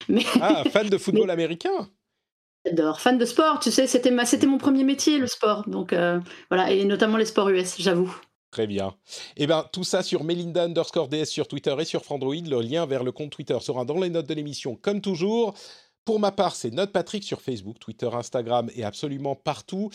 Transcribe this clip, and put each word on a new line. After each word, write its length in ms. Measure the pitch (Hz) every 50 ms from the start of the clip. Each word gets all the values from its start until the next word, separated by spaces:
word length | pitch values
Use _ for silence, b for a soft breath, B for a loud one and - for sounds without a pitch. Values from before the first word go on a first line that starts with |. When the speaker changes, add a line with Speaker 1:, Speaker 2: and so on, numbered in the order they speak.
| -
Speaker 1:
Mais 160 | - 190 233 - - - 247
Speaker 2:
Ah, 240 | - - 208 160 135 151
fan 180 | - 202 214
de 100 | 208 196
Speaker 1:
<laughs> 0 |
Speaker 2:
football 300 | 185 - 196 165 214 220
Speaker 1:
mais 60 | 185 170
Speaker 2:
américain ? 560 | 165 165 151 170 165 - 370 392 339 202 - _ _ _ _ _ _ _ _ _ _ _ _ _ _ -
Speaker 1:
J'adore, 340 | 175 170 160 156 156 151 -
fan 180 | - 240 254
de 60 | 247 233
sport, 380 | 226 - - 311 311 294 -
tu 100 | - 233
sais, 160 | - 269 269
c'était 240 | 254 - 240 240 254
ma, 140 | 247 240 240
c'était 200 | 240 294 214 -
mon 120 | 277 277
premier 260 | 262 - 285 269 269 269
métier, 340 | 269 277 277 - 320 302
le 100 | 285 254
sport. 400 | 240 - - 233 214 208 208 208 202
Donc, 240 | 185 202 180 - 185
euh, 260 | 175 175 175 175 175 175 B B B B B
voilà, 240 | 185 185 185 - 196
et 100 | 190 202
notamment 320 | 202 202 190 226 214 214
les 100 | 220 214
sports 220 | 220 - 220 196
U 100 | 196 190
S, 200 | 185 180 180 - -
j'avoue. 340 | 170 190 175 175 180 180 175 - - _ _ _ _ _
Speaker 2:
Très 160 | - - 110
bien. 280 | 104 101 98 95 95 - _ B B B B B B B
Eh 100 | B 147
ben, 180 | 143 165 156 151 -
tout 140 | - 180 180
ça 180 | - - - -
sur 220 | - 190 170 151
Melinda 380 | 165 175 175 175 170 160 175 170
underscore 440 | 175 165 165 156 - - 175 151
D 120 | 127 147 156
S 100 | 151 -
sur 180 | - 156 139
Twitter 260 | - 151 147 - 156 139 135
et 60 | 165
sur 180 | - - 160 -
Frandroid. 320 | - 147 135 131 135 143
Le 240 | 170 170 160 135 120
lien 240 | 117 113 143 170 170
vers 200 | 135 135 131 123
le 80 | 123 117
compte 180 | - 151 147
Twitter 260 | - - 143 - 135 113
sera 240 | - - 127 127 123
dans 120 | 123 147
les 120 | 185 185 175
notes 180 | 165 165 147
de 60 | 139 160
l'émission, 420 | 151 147 147 135 - - 139 113
comme 240 | - - 202 208 202
toujours. 540 | 196 202 185 156 180 208 220 233 233 202 196 B B B B B B B B B -
Pour 140 | - 214 214
ma 120 | 208 196
part, 240 | 196 - 185 - -
c'est 160 | - - 117
Note 200 | 117 156 202 196
Patrick 320 | - 185 165 - - 202 202
sur 160 | - 139 -
Facebook, 380 | - 135 123 104 92 101 113
Twitter, 320 | _ - - 110 - - 117
Instagram 600 | 113 120 120 - - 127 117 113 120 120 120 113 -
et 100 | 117 110
absolument 520 | 104 - - - 143 139 135 139 139 139
partout. 560 | - - 156 139 - - - 185 190 214 202